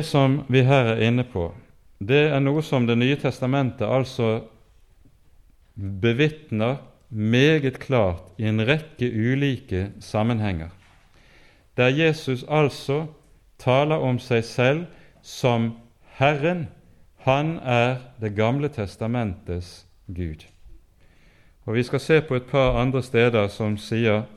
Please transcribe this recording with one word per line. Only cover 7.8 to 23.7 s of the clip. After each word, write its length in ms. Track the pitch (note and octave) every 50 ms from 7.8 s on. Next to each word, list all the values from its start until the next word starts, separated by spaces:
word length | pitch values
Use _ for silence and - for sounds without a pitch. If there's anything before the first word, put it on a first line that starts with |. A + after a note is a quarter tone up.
| - - C3+ A#2+ G#2+ F#2 F2+ F2 - - - -
i 60 | A2+ G#2+
en 140 | G#2+ A2 A2
rekke 460 | A#2 D3+ D#3+ D#3 - - - B2 B2 A2+
ulike 760 | G#2+ A2 A#2+ C3 C#3 C#3+ C#3+ C3 - - - F#2+ F#2 F#2+ G2 - -
sammenhenger, 720 | - - - G#2+ G#2+ A#2 A#2+ A2 G#2+ G2+ F#2 D#2+ D#2+ E2 - - - _ _ _ _ _ _ _ _ _ _ - - - _ _ _ _ _ -
der 160 | B2 B2+ C3+
Jesus 500 | D3+ E3 D#3+ D3+ D#3 - C3+ C3 B2 C#3 -
altså 560 | D3+ D#3 D3+ C#3 - - - - C3+ D3+ D#3+ D#3 - - _ _ _ _ _ _ _ -
taler 420 | - B2+ B2 C3+ D3 D3+ D#3 D#3+
om 160 | C3+ C3 B2+ A#2
seg 240 | - - B2 A2+ A2+
selv 400 | - - - B2 B2+ C#3+ D#3+ F3 - - - - - _ _
som 540 | - - - - - B2+ A#2+ A#2 A2+ A2+ A2+ - - - _ _ _ - - -
Herren. 500 | C3 C#3+ D3+ C#3+ C#3 E3+ F3+ F3 D3+ - - - _ - - - - _ _ _ - C3
Han 320 | C3 C#3+ D3+ D#3+ E3 -
er 380 | - B2+ A#2+ A#2+ A#2 B2 C3 C3 - - - -
Det 140 | A2 G#2+ G2+
gamle 340 | G2 G#2+ A2+ B2+ C#3+ D3 C3+
testamentets 1160 | - - G#2 F#2 - - A#2 A2 A#2 B2 A#2 G2+ F2+ - - - F2 F2 F2+ - - - - _ _ _ _ -
Gud. 400 | F#2 F2 F2+ D#2+ D#2 D2+ - - - _ - - - - _ _ _ _ _ - _ _ _ _ _ _ _ _ _ _ -
Og 100 | A2 A2
vi 80 | A#2+ A#2+
skal 160 | - - C3+
se 220 | - - D#3+ D#3
på 140 | D3+ - C3
et 120 | B2+ - -
par 320 | - C#3 C3 B2+ B2 A#2
andre 240 | B2 C3 B2+ C3 A#2+
steder 440 | - - A#2 A#2 B2 A#2 A2 G2+ G2+
som 300 | - - A2+ G#2+